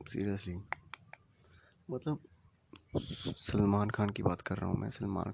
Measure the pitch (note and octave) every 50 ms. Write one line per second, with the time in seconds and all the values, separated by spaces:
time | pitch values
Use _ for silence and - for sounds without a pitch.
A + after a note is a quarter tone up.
0 | - - - - G2 G2+ G2 G2 - F#2+ F2 F#2 G#2 - - - - - - -
1 | - - - - - _ _ _ - - - - - - - _ _ - D3+ B2
2 | - D3+ D3+ - - - - - - - _ _ _ _ - - - _ - -
3 | - - - - - - - - - - - G#2 G#2 G2 G2+ G2+ G#2 G#2 - -
4 | G#2+ G2+ G2+ - G2+ F#2+ F2 - - - F#2+ - - F#2 F2+ G2 G2 A2 - -
5 | G#2+ G2+ G2 F2+ F2 F#2+